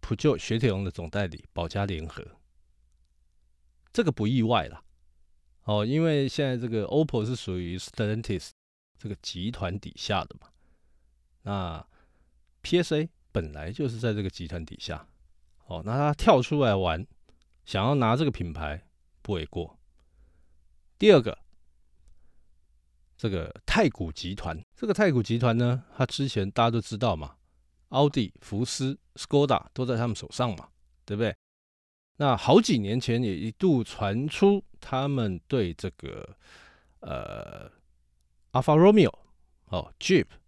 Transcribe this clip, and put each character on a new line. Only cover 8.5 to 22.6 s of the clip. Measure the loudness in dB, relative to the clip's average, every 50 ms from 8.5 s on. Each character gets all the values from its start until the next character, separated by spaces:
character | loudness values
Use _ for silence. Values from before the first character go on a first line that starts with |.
| _ _ _ _ _ _ _ _ _ _
这 | -12 -12
个 | -12 -10 -10
集 | -12 -8 -6 -6 -6
团 | -6 -4 -6 -6 -6 -6
底 | -10 -12 -14
下 | -12 -4 -2 -2 -2 -2
的 | -4 -12 -20
嘛， | -20 _ _ _ _ _ _ _ _ _ _ _ _ _ _ _ _ _ _ _
那 | _ -6 -4 -4 -4 -6 -8 -10 -14 _ _ _ _ _ _ _ _ _ _ _ _ _ _ _
P | -6 0 2 2 2
S | 2 0
A | -2 -2 -4 _ _ _ _ _
本 | -4 -4 -4 -8
来 | -10 -10 -10 -6
就 | -4 -4 -4
是 | -4
在 | -2 -2 -2 -2
这 | 0 -2
个 | -4
集 | -6 -8 -10
团 | -8 -8 -8 -10
底 | -10 -12 -14
下。 | -10 -10 -10 -10 -12 _ _ _ _ _ _ _ _ _ _ _ _ -12
哦， | -10 -8 -6
那 | -4 -2
他 | 0 0 0 0
跳 | 2 6 6 6 6 6
出 | 2 0 2
来 | 2 4 4
玩， | 2 2 0 0 -2 -4 -10 -14 _ _ _ -20 _ _ _ _ _ _
想 | -6 -2 0 0
要 | 2 2
拿 | 2 4 2 2
这 | 2 2
个 | -2
品 | -2 -2 -6 -8 -6
牌 | -8 -8 -8 -8 -10 -12 _ _ _ _ _ _ _ _
不 | -6 -4
为 | -4 -4
过。 | -6 -6 -8 -8 -8 -10 _ _ _ _ _ _ _ _ _ -20 _ _ _ -20 _ _ _ _ _ _ _ _ _ _ _
第 | 8 8 8
二 | 8 8
个， | 2 -6 -8 -14 -20 -20 -20 -20 -20 _ _ _ _ _ _ -20 -20 -20 -20 -20 -20 _ -20 _ _ -20 _